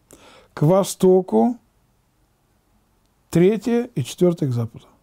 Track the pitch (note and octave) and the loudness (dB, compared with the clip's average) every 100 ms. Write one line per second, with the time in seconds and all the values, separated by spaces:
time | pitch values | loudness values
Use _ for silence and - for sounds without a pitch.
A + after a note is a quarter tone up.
0 | _ - - - _ - D3+ F#3+ F#3+ - | _ -20 -20 -20 _ -2 0 2 0 0
1 | F#3 F#3 F#3 A3 A#3 A#3+ _ _ _ _ | 2 2 2 0 0 -2 _ _ _ _
2 | _ _ _ _ _ _ _ _ _ _ | _ _ _ _ _ _ _ _ _ _
3 | _ _ _ E3 F3+ A3 A#3 A#3+ B3 - | _ _ _ 0 2 0 -2 -4 -4 -8
4 | C3 - F3+ E3+ D3 A#2+ A2+ - _ _ | -8 -2 0 0 -4 -4 -6 -10 _ _